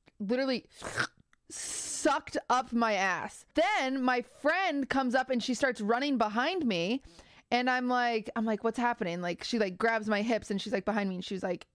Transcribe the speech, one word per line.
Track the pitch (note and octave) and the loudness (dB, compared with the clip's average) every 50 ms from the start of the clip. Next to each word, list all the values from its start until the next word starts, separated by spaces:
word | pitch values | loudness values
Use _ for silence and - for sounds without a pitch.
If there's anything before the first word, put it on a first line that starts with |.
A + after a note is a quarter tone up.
| _ _ _ - | _ _ _ -6
literally | G#3 F#3+ B3 B3+ C4+ C4 B3+ - - - - - - - - - - - _ _ _ _ _ _ _ - | -2 0 0 2 2 2 0 -2 -4 -8 -16 -14 -12 -8 -6 -6 -6 -6 _ _ _ _ _ _ _ -16
sucked | - - - - - - - - - - - D#4 C4+ D#4 - - - D4 - - | -14 -10 -10 -8 -8 -8 -6 -6 -4 0 0 2 2 0 -2 -4 -6 -4 0 2
up | A#3+ B3+ B3 - A#3 | 2 2 2 0 0
my | A#3 A#3 A3 G#3 | 2 2 2 2
ass. | F#3 F#3+ F#3+ F3 D#3+ - - - - - _ - | 2 2 2 0 0 -4 -6 -10 -12 -20 _ 2
Then | D4 E4 G4 G#4+ F#4+ C4+ C4 C4 C4+ B3+ | 2 4 4 4 2 0 0 0 0 2
my | B3+ B3 B3 A#3+ | 2 2 0 -2
friend | - - - - D4 E4 F#4 F#4+ F4+ D4 C#4+ C4 - | -6 -8 -4 0 0 2 2 2 0 0 0 -2 0
comes | - C4+ C4+ B3 A3+ | 0 0 2 2 2
up | C4 B3+ - | 2 2 0
and | C4 A#3+ G3 | 0 -2 0
she | - B3 | -2 0
starts | - C#4 C4 B3 - | 0 0 0 0 0
running | G#3 G3+ A#3 B3 C#4+ D4 C#4 | 0 0 2 2 2 2 2
behind | A3+ A3+ G#3+ G3+ A#3 B3+ D#4+ F#4+ F#4 D#4 | 2 2 2 0 0 0 0 0 0 0
me. | A#3 F#3+ E3+ E3+ F#3+ A#3+ C4+ - - - - - - - - - - | 0 0 0 0 0 -2 -2 -4 -8 -20 -20 -20 -20 -20 -20 -6 0
And | A#3 B3 B3 B3+ | 0 2 2 2
I'm | B3+ B3+ B3 B3 | 2 2 2 2
like, | B3 B3 A#3+ A#3+ A#3 A3 G#3 - - | 2 2 2 2 2 0 -2 -4 -4
I'm | A#3 A3 | -2 0
like, | A3+ G#3+ G3+ - | 0 0 0 0
"What's | A3+ A3 - | 0 0 2
happening?" | A#3+ A#3+ A#3 - G#3+ F3 E3+ F3 | 0 0 0 0 -2 -4 -2 -2
Like, | F3 F3 F3 - - | -2 -4 -4 -4 -4
she, | - A#3 A3+ | -2 0 0
like, | G#3+ F#3+ F3+ | 0 0 0
grabs | F3+ G#3+ A3+ A3+ A3 G#3+ G#3+ | 0 2 2 2 2 0 0
my | G#3+ G3+ G#3+ | 0 0 2
hips | A#3 A#3 G#3 - - G#3 | 2 0 0 0 -2 -4
and | F#3+ - | -4 -4
she's, | G#3+ G#3 | -2 -4
like, | G3 - | -2 0
behind | G#3+ G3+ G#3+ G3+ F#3+ | 0 0 0 0 -2
me | F#3 | -2
and | F3+ F#3 | -4 -6
she's | - G3+ F#3 G3+ | -6 -6 -4 -4
like | F#3 F3+ E3 - _ _ | -4 -4 -6 -8 _ _